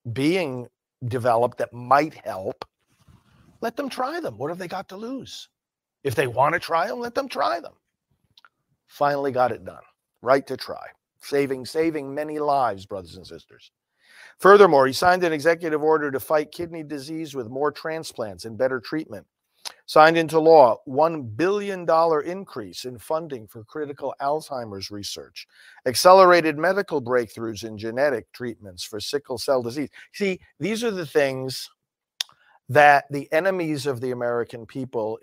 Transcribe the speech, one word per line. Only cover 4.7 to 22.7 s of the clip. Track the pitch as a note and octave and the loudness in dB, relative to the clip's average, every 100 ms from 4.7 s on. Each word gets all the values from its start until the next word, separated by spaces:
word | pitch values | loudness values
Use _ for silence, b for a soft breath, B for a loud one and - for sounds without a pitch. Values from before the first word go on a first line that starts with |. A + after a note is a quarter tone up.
| F#3+ - | -12 -14
to | F#3+ | -14
lose? | A3+ C4 F3+ - - _ _ _ _ _ | -12 -12 -14 -18 -20 _ _ _ _ _
If | C#3 | -6
they | B2+ C3 | -2 -4
want | A#2 C#3+ | 2 0
to | E3+ | 0
try | - E3 G3 | -2 -2 -2
them, | B3 | -6
let | A#3+ B3+ | -6 -6
them | C4+ | -6
try | B3 - E4+ | -4 -4 -4
them." | - _ _ _ _ _ _ _ _ _ _ _ _ | -8 _ _ _ _ _ _ _ _ _ _ _ _
Finally | - C#3+ C#3+ C#3 | -2 -2 0 -2
got | B2 B2 | 0 0
it | G2 F2+ | -2 -12
done. | D2 - _ _ _ | -20 -20 _ _ _
Right | A2+ C#3 - | 2 2 2
to | B2+ | -12
try. | - E2 - - _ _ | -10 -12 -14 -20 _ _
Saving, | - C#3+ C#3 C3 B2 | -4 -2 0 -4 -6
saving | D#3+ E3 D3+ C3+ | -2 -2 -2 -8
many | C#3 D3+ D3+ | -8 -8 -4
lives, | D3 C#3 B2 G2 G2 | 0 0 0 -4 -10
brothers | G2 F2 F2+ | -12 -12 -18
and | D#2+ | -18
sisters. | D#2+ _ A#1+ _ _ _ _ B B B B | -20 _ _ _ _ _ _ B B B B
Furthermore, | F3+ G3+ G3 C#3+ C3 | 8 10 10 8 4
he | |
signed | C3+ F3+ F3+ | 4 2 4
an | F3 | 2
executive | D#3 D3+ E3+ E3+ D3+ | 2 2 2 0 0
order | D#3 D#3 D3 | 2 2 0
to | C3+ | -4
fight | - D#3 D3+ | -2 -2 -2
kidney | - F3 E3+ | -8 -10 -10
disease | D3+ D3 C3+ D#3+ D#3+ | -10 -10 -10 -10 -10
with | C3+ A2 | -8 -8
more | C3 D3 | -4 -4
transplants | C#3+ D#3+ D#3+ D3+ - A2 F2+ A2+ | -4 -8 -8 -10 -10 -10 -10 -14
and | A2 | -10
better | B2+ B2+ | -8 -8
treatment. | - D#3 D#3 G#2 - _ _ _ B B B | -8 -10 -8 -14 -20 _ _ _ B B B
Signed | D#3+ D#3 E3+ | 6 8 6
into | D#3+ D#3+ | 2 4
law, | D#3+ D#3+ B2 G#2 - | 8 10 8 6 -4
one | C3 E3 D#3+ | 0 2 0
billion | B2 G#2+ F3 G#3 G3+ F#3+ | -8 -4 -2 -2 -4 -8
dollar | E3+ D#3+ E3+ D3+ | 0 2 2 0
increase | D3+ F#3 F#3+ B2+ G2 | -2 -8 -10 -14 -14